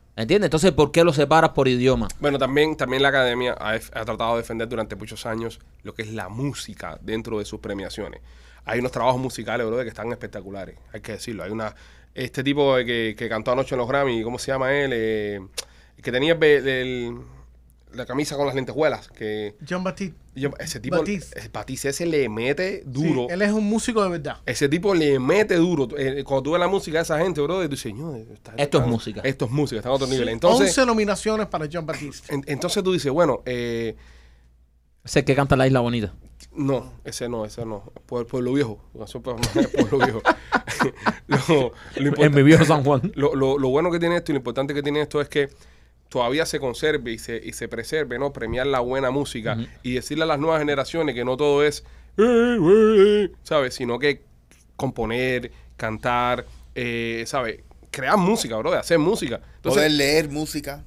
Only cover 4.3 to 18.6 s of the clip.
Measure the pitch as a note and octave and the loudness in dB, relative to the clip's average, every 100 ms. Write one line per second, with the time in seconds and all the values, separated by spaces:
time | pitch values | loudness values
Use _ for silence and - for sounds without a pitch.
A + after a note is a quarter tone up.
4.3 | A#2 A2+ A2+ A2+ A2+ G#2+ G2 G#2+ A2+ A#2 | -2 -4 -6 -6 -6 -6 -10 -14 -12 -8
5.3 | A2+ A2+ - - - G#2 - A2 A2 F#2 | -6 -8 -12 -20 -20 -16 -12 -10 -10 -10
6.3 | A2+ C#3+ - - F#2+ F2 D#2 G#2 A2 A2+ | -8 -6 -8 -12 -12 -12 -12 -6 -6 -4
7.3 | G#2+ G2+ - - G2+ F2+ - F2+ - - | -6 -8 -10 -10 -8 -10 -10 -12 -14 -20
8.3 | - - - - A#2 B2+ B2 A#2+ B2+ C3 | -20 -20 -16 -6 -4 -4 -2 0 0 -2
9.3 | - A2 A#2 A2+ A#2+ A2+ G#2+ A2+ A2+ G2+ | -6 -6 -4 -2 -4 -6 -8 -10 -10 -12
10.3 | G#2+ F#2+ G2 F#2 - - A2 A2 G#2 - | -14 -14 -14 -14 -18 -18 -16 -12 -12 -10
11.3 | G#2 F2+ A2+ G#2+ - - - - - B2 | -10 -8 -8 -8 -10 -20 -20 -16 -10 -8
12.3 | - C3+ C#3+ C#3 B2+ A#2+ A#2 A2 G#2+ A2+ | -4 0 2 4 2 2 -2 -2 -4 -6
13.3 | A2 B2+ B2+ C3 C3 A#2+ C#3 C#3 A#2 A2 | -4 -2 -2 0 -2 -2 0 0 -2 -4
14.3 | B2 - C3+ C3 C#3+ C#3 A#2 A2 G#2+ G#2 | -6 -4 -2 0 0 0 0 -2 -2 -4
15.3 | G2+ F#2+ - - - - - B2+ B2 D3+ | -8 -12 -14 -16 -18 -20 -14 -4 0 2
16.3 | D#3+ D#3 C#3+ C3+ C3 B2+ B2 A#2+ A#2+ B2 | 4 6 6 4 -2 -2 -4 -6 -8 -14
17.3 | - - - - _ _ A#2+ A#2+ C3 D3 | -20 -20 -20 -20 _ _ -12 -6 -4 -4
18.3 | C#3+ C#3+ C3+ | -2 -2 -2